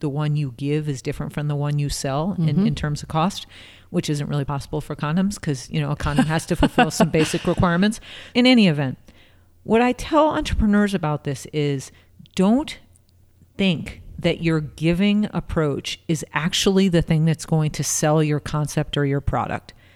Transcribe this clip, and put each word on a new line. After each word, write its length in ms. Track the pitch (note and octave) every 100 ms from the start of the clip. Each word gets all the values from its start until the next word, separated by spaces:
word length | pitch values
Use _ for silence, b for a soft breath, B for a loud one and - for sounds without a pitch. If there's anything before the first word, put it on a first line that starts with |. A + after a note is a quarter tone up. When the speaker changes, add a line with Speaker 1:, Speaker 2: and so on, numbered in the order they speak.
Speaker 1:
the 80 | D3+
one 280 | C#3 D3+ D3
you 180 | C#3 A2+
give 320 | C#3 D3+ D3+
is 140 | C3
different 320 | D3 - D3
from 140 | - D3
the 60 |
one 240 | C#3+ D3 D3
you 120 | C#3+
sell 440 | - C#3 C#3 F3 F3+
in, 80 | D#3+
Speaker 2:
Mm-hmm. 200 | D3 G#3+
Speaker 1:
in 80 |
terms 280 | C#3+ D3+ D3
of 80 | -
cost, 360 | D#3+ F3+ - - B B B B
which 180 | F3 D#3
isn't 180 | C#3+ D3
really 200 | D3 C#3
possible 340 | C#3 - D3+
for 160 | - D3
condoms 420 | D3+ E3+ G3 G3+
'cause, 300 | E3 C3 -
you 100 | D#3
know, 100 | C#3+
a 60 | D3
condom 300 | D3 D3 D#3
has 200 | D#3+ -
to 100 | E3
fulfill 340 | B3+ - F#3+
some 200 | - E3+
Speaker 2:
<laughs> 80 | E3
Speaker 1:
basic 260 | D#3 F3+ F3+
requirements. 540 | E3 F3+ E3+ G#3 A3+ B B B
In 140 | A#3+ B3
any 200 | B3 F#3+
event, 300 | D3 C3+ - - b b b b _
what 200 | - A3+
I 100 | B3
tell 380 | B3+ - D4+ D4+
entrepreneurs 640 | D4+ D4+ - A3 G#3 G#3
about 300 | G3 D3+ D3+
this 220 | C#3+ C#3 -
is 400 | D#3 D3 C#3 - b b b -
don't 440 | - F#3+ B3 D#4 - - _ _ _ _ _ _ -
think 420 | G3 D3 - - - -
that 240 | E3+ -
your 180 | E3 D#3+
giving 680 | D3 - D#3+ E3+ G3+ G#3 G#3+
approach 680 | - - E3+ D3+ C3+ - - -
is 160 | D#3+ -
actually 560 | D3 E3 - G3+ F#3+ F#3+
the 140 | E3+
thing 240 | D#3 D#3+ D#3+
that's 200 | D#3 -
going 240 | D#3+ D3+
to 120 | C#3+
sell 380 | D3 - D3+ D#3
your 180 | D3+ D3
concept 560 | - D3+ D3 - D3 D3
or 80 |
your 160 | C#3+ C#3
product. 540 | - B2 G#2 A2+ - b b